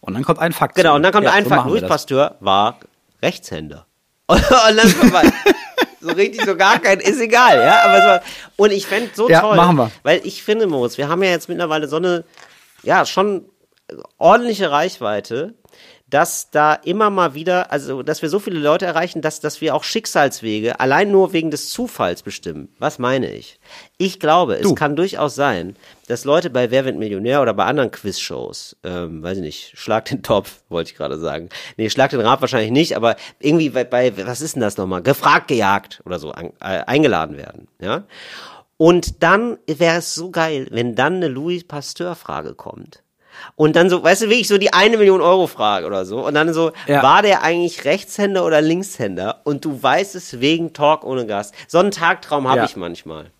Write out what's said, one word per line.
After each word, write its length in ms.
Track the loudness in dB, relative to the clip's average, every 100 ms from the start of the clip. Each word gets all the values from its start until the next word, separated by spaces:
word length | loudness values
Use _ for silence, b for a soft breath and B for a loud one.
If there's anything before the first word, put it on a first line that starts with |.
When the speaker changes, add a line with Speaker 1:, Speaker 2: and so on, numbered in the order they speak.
Speaker 1:
Und 120 | -8
dann 100 | -6
kommt 140 | -2 0
ein 140 | -2
Fakt 220 | -2 -2 2
Speaker 2:
Genau, 160 | 4
Speaker 1:
zu. 40 | 4
Speaker 2:
und 60 |
dann 80 | 4
kommt 140 | 2 2
Speaker 1:
Ja, 60 |
Speaker 2:
ein 100 | 2 2
Speaker 1:
so 40 |
Speaker 2:
Fakt. 120 | 2
Speaker 1:
machen 60 | 2
wir 20 |
Speaker 2:
Louis 100 | -2
Speaker 1:
das. 80 | 0
Speaker 2:
Pasteur 460 | -2 0 0 0 0
war 380 | 0 2 2 -2 -20 _ _ _
Rechtshänder. 640 | -6 -6 -14 -14 -12 -18 _ _ _
<laughs> 220 | _ _
Und 140 | 2 6
dann 500 | 6 6 6 6 6
kommt 140 | 6
man 180 | 6 4 4 0 0 -4
Speaker 1:
<laughs> 360 | -6 -6 -6
Speaker 2:
so 80 | -8
richtig 320 | -2 -2 -2 -4
so 100 | 2
gar 240 | 4 4
kein, 200 | 2 2
ist 200 | 2 0
egal, 380 | 2 6 6 6
ja, 240 | 6 6 6
aber 360 | 6 6 4
so. 400 | 0 -18 -20 0
Und 80 | 2
ich 140 | 2 -2
fänd 300 | -4 -4 -2
so 140 | 4
Speaker 1:
Ja, 120 | 4
Speaker 2:
toll, 140 | 4 4
Speaker 1:
machen 220 | 4 4
wir. 140 | 0 -2
Speaker 2:
weil 180 | 0 0
ich 200 | 0 -12
finde, 240 | -4 0 0
Moritz, 300 | 0 -2 -4
wir 100 | -4
haben 120 | -2
ja 60 | 0
jetzt 160 | -2 -4
mittlerweile 380 | -6 -4 -4 -4
so 100 | -4
eine, 260 | -2 -2 -6 b b b b b
ja, 220 | 0 0 2
schon 400 | 0 -2 -4 -10 _ _ _ _ -20 -20 _
ordentliche 520 | 4 4 2 -2 0
Reichweite, 840 | 0 -2 -4 -4 -4 -4 -8 -8 -12 _ b b b _
dass 440 | 0 0 -2 -4
da 240 | 2 2 2
immer 340 | -2 0 0
mal 240 | 2 -2
wieder, 380 | -2 -2 -2 -2
also, 320 | -6 -6 -8
dass 180 | -6 -4
wir 80 | -2
so 80 | -4
viele 200 | -4 -2
Leute 260 | 0 0 0
erreichen, 360 | -4 -4 -4
dass, 160 | -6 -6
dass 200 | -8 -6
wir 140 | -4
auch 100 | -4
Schicksalswege 960 | -4 -6 -2 0 0 0 -6 -4 -4 -2
allein 320 | 0 2 4
nur 220 | 4 2
wegen 160 | 0 -4
des 200 | -6 -10
Zufalls 520 | -8 -10 -4 -4 -4
bestimmen. 480 | -10 -12 -12 -12 -16 _
Was 220 | -8 -4
meine 340 | -2 -2 -4
ich? 260 | -10 -18 _ B B B _
Ich 220 | -6 -2
glaube, 340 | 2 2 2 0
es 60 |
Speaker 1:
Du. 140 | 0 0
Speaker 2:
kann 200 | -2 -2
durchaus 380 | -4 -4 -6
sein, 420 | -2 -4 -2 -8 -14 b b _
dass 160 | -8
Leute 280 | 0 0 0
bei 180 | -2 0
Wer 160 | 0 -2
wird 100 | -6
Millionär 440 | -6 -6 -2 0
oder 140 | 0 -2
bei 100 | -2
anderen 240 | -2 -2
Quizshows, 880 | -6 -10 -10 -10 -10 -12 -14 -20 -16
ähm, 400 | -12 -10 -10 -10
weiß 140 | -8 -8
ich 60 |
nicht, 280 | -8 -12 -18 -16
Schlag 260 | -4 -4 -2
den 160 | -10
Topf, 380 | 0 -2 -2 -20 _
wollte 220 | -8 -8
ich 60 | -8
gerade 200 | -8 -6
sagen. 320 | -8 -8 -12 B B B
Nee, 140 | -6
Schlag 220 | 0 0
den 100 | 2
Rab 180 | 2 2
wahrscheinlich 320 | 0 -2 0
nicht, 240 | 0 0 0
aber 200 | 0 -2 B B
irgendwie 300 | 0 0 0
bei, 120 | -2
bei, 300 | -2 0 0 -2 -10
was 140 | -8
ist 120 | -8 -4
denn 60 |
das 160 | -4 -4
nochmal? 240 | -6 -4
Gefragt, 460 | -2 0 2 2 0
gejagt 560 | -2 0 0 -4 -20 -10
oder 140 | -10
so 120 | -10
an, 200 | -14 -16 -14
äh, 220 | -8 -6 -2
eingeladen 500 | 0 2 0 -4 -10
werden, 320 | -18 -20 -20 _
ja? 220 | -8 -8 -10 B B B B B B _
Und 460 | 4 4 0 -2
dann 340 | 2 2 0 -8 -8
wäre 320 | -2 0 0
es 160 | -4
so 160 | -10 -8
geil, 380 | -4 -4 -4 -6
wenn 240 | -6 -4 0
dann 200 | 0 0
eine 140 | -4
Louis 340 | -4 -6 -6
Pasteur-Frage 880 | -8 -14 -14 -12 -10 -12 -12 -10 -10
kommt. 480 | -16 -18 -18 -20 _ _ _ B B B _
Und 180 | 2 4
dann 140 | 4
so, 120 | 4
weißt 200 | 2 2
du, 40 | 2
wirklich 180 | 0 2
so 100 | 0
die 140 | 2
eine 240 | 4 4 6
Million 220 | 6 6
Euro 260 | 4 4 2
Frage 380 | 0 0 0 -2
oder 180 | -6 -6
so. 200 | -6 -2
Und 100 | 0
dann 180 | 0
so, 180 | 0 -2 -4 B
Speaker 1:
Ja. 160 | 2
Speaker 2:
war 180 | 6 6
der 220 | 6 2
eigentlich 400 | 2 0 -2 -4
Rechtshänder 640 | -2 -2 -4 -4 -2 0 2
oder 160 | 2
Linkshänder? 800 | 2 0 -4 -8 -8 -6 -6 -6
Und 220 | -6 -4 -6
du 180 | -4
weißt 320 | 0 0 -2 -10
es 240 | -16 -4
wegen 320 | 0 0 -4
Talk 320 | 0 0 2
ohne 220 | -2 -6 -4
Gast. 260 | -6 -8 B B
So 120 | 0
einen 120 | 0
Tagtraum 560 | 0 -2 -2 -4 -4 0
hab 80 | 0
Speaker 1:
Ja. 80 |
Speaker 2:
ich 140 | 0 -4
manchmal. 480 | -12 -12 -16 -18 -18